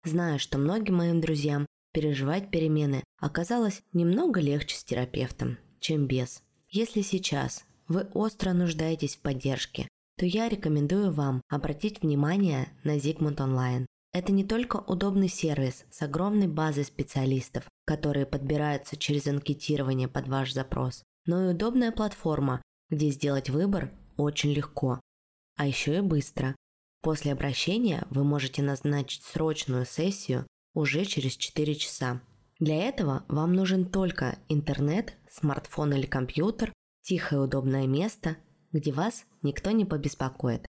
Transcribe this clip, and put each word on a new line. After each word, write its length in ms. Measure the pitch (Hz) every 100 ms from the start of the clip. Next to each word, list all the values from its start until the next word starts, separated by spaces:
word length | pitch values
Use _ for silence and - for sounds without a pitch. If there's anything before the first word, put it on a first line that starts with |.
Знаю, 360 | 170 160 170 143
что 180 | - 139
многим 380 | 143 208 202 180
моим 240 | 170 170
друзьям 460 | 156 156 147 143 143 _ _
переживать 580 | 165 151 139 135 180 196
перемены 540 | 170 160 151 147 135 - _
оказалось 600 | 147 151 170 240 220 202 _
немного 480 | 175 170 196 349 196
легче 360 | 143 143 - -
с 60 |
терапевтом, 760 | - 123 127 - 127 - 120 120 - _
чем 280 | - 156 139
без. 360 | 131 123 - _ _ _
Если 340 | 202 226 220
сейчас 640 | 202 185 190 139 127 - - _ -
вы 220 | 170 190
остро 400 | - 214 - 185
нуждаетесь 640 | 175 175 156 160 160 143
в 60 | -
поддержке, 680 | 151 131 135 131 - - 135 _ _ -
то 80 | 180
я 220 | 202 233
рекомендую 640 | 202 160 151 143 185 202
вам 280 | 147 139 127 -
обратить 540 | 143 - 147 214 208
внимание 680 | 160 143 143 190 190 139 131 -
на 160 | 151 151
Зигмунд 420 | 139 156 151 147
Онлайн. 460 | 135 131 127 123 127 _ _
Это 200 | 180 180
не 120 | 196
только 320 | 196 226 240 -
удобный 520 | - 180 196 196 190
сервис 560 | - 160 143 131 - -
с 120 | -
огромной 460 | 147 151 190 208 190
базой 360 | 151 156 143
специалистов, 800 | 135 - 127 139 131 131 - 123 - _ -
которые 400 | 151 147 143 139
подбираются 680 | 139 135 147 147 143 - 147
через 320 | - 143 143
анкетирование 800 | 143 - 147 - 147 131 131 127
под 180 | 139 131
ваш 260 | 135 131
запрос, 500 | 139 131 127 127 - _ _ -
но 180 | 175
и 100 | 185
удобная 380 | 175 214 247 233
платформа, 680 | 226 214 208 165 147 139 127 - _ _
где 200 | 151 151
сделать 400 | 139 147 139 135
выбор 420 | 139 196 196 127 - - -
очень 360 | 147 147 147
легко. 480 | 143 - - 131 123 _ _ _ _ _ -
А 100 | 143
ещё 280 | 131 143
и 60 | 165
быстро. 560 | 196 156 - - 131 135 _ _ _ _
После 300 | 156 156 143
обращения 720 | 135 143 127 - 202 240 156 -
вы 120 | 131
можете 400 | 143 147 131 139
назначить 640 | 143 139 147 143 135 -
срочную 600 | - - 156 156 - 127
сессию 600 | 127 - 175 196 - 127 127 _ _
уже 320 | - 147 151
через 280 | 196 - 131
четыре 420 | - - - 151
часа. 460 | 151 - - 127 123 - _ _ _
Для 160 | 156 156
этого 480 | 220 269 165 135 -
вам 280 | 143 165
нужен 320 | 180 185 185 180
только 520 | 190 180 - 131 - -
интернет, 680 | 151 147 139 143 175 233 - -
смартфон 640 | - 151 135 - - 151
или 120 | 139 135
компьютер, 640 | 135 127 - 185 - 220 - _ _
тихое 380 | - 180 - 143
удобное 460 | 135 135 131 135 131
место, 480 | 135 202 - 165 160 _ _ _
где 220 | 160 139
вас 340 | 135 196 - - _
никто 300 | 139 139 190
не 120 | 220
побеспокоит. 800 | 196 151 143 - 131 - 127 113 -